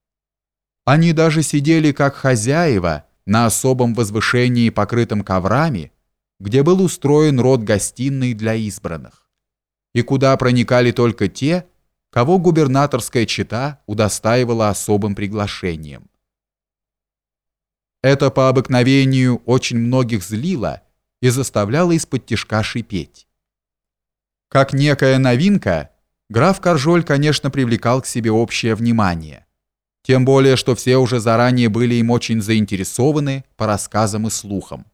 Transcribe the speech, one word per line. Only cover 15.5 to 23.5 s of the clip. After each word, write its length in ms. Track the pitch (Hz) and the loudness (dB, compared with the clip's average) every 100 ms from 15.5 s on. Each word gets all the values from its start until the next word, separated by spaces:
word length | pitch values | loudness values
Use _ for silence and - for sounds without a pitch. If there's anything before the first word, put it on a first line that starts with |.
| - 92 82 76 65 - _ _ _ _ _ _ _ _ _ _ _ _ _ _ _ _ _ _ _ | -6 -8 -8 -12 -18 -20 _ _ _ _ _ _ _ _ _ _ _ _ _ _ _ _ _ _ _
Это 300 | 131 139 139 | 0 2 0
по 180 | 135 131 | 2 2
обыкновению 960 | 131 - 127 123 135 135 131 127 120 - | 2 0 0 2 4 2 2 2 0 0
очень 320 | 127 - 120 | 0 0 -2
многих 460 | 117 131 123 113 | 0 0 0 -4
злило 580 | 90 107 156 175 90 62 _ _ _ - | -4 -6 -4 -4 -4 -8 _ _ _ -4
и 80 | 127 | -2
заставляло 600 | 120 127 110 101 139 180 | 0 -2 -2 -2 0 0
из-под 340 | 165 - 127 - | 0 -2 -8 -4
тишка 380 | 113 - 110 | -6 -4 -4
шипеть. 640 | 104 117 - 95 73 _ _ _ _ | -4 -6 -8 -8 -10 _ _ _ _